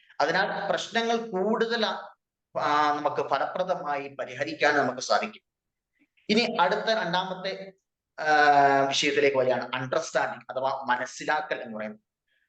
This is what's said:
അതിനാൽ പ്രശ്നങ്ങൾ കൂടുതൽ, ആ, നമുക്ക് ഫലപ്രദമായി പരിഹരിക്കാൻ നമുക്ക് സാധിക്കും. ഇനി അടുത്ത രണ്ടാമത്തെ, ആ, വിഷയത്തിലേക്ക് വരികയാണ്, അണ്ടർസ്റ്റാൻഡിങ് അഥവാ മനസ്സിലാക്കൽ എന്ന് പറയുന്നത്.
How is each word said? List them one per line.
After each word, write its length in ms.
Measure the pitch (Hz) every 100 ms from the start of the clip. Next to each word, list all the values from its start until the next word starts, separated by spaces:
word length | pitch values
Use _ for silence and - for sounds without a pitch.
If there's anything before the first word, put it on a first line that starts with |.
| _ -
അതിനാൽ 500 | 147 185 202 185 -
പ്രശ്നങ്ങൾ 460 | 165 - 226 233 226
കൂടുതൽ, 720 | 220 185 214 226 226 226 196 - - - _ _ _ -
ആ, 340 | 151 147 147
നമുക്ക് 360 | 147 147 151 143
ഫലപ്രദമായി 800 | 143 151 180 180 175 147 143 139
പരിഹരിക്കാൻ 680 | 139 127 127 151 156 147 143
നമുക്ക് 240 | 127 123
സാധിക്കും. 420 | - 104 110 - _ _ _ _ _ _ _ _ -
ഇനി 280 | 220 233 165
അടുത്ത 300 | 185 208 226
രണ്ടാമത്തെ, 840 | 214 175 180 185 180 190 190 190 - _ _ _ -
ആ, 140 | 156 151 147 143 139 139 135
വിഷയത്തിലേക്ക് 480 | 135 147 143 139 131
വരികയാണ്, 340 | 127 127 -
അണ്ടർസ്റ്റാൻഡിങ് 680 | 127 131 127 - 156 131 123 120
അഥവാ 340 | 131 131 131 123
മനസ്സിലാക്കൽ 760 | 123 127 - 147 151 - 127
എന്ന് 140 | 117 107
പറയുന്നത്. 240 | 107 107 _ _ _ _